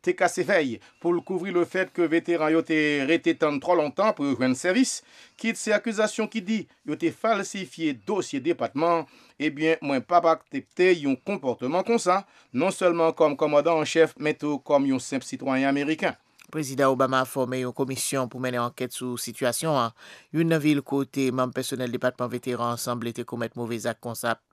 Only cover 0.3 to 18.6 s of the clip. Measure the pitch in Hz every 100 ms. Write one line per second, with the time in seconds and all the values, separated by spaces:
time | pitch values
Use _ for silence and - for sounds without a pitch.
0.3 | 185 160 196 143 107 - _ 165 175 -
1.3 | 185 190 175 165 190 185 - 165 165 160
2.3 | 170 156 160 160 156 151 147 135 165 170
3.3 | 160 151 143 151 175 147 131 214 - 143
4.3 | 127 127 127 180 202 262 - _ - -
5.3 | - 226 - - 208 233 208 214 - 214
6.3 | 220 185 220 - _ - 151 165 - 220
7.3 | 208 196 202 175 - 160 127 95 202 180
8.3 | 139 135 170 117 139 165 170 151 - -
9.3 | _ 151 143 156 160 147 135 123 175 170
10.3 | 160 _ 139 - - 185 175 139 131 -
11.3 | 202 135 113 127 170 190 233 180 185 -
12.3 | _ _ 123 180 185 185 170 165 - 156
13.3 | 151 151 147 151 160 147 165 156 - 151
14.3 | 151 147 143 - 143 135 131 - 135 -
15.3 | 131 135 131 135 139 143 156 180 131 _
16.3 | _ - 156 139 135 135 127 131 131 131
17.3 | 139 127 127 127 120 131 131 - 139 127
18.3 | 131 127 123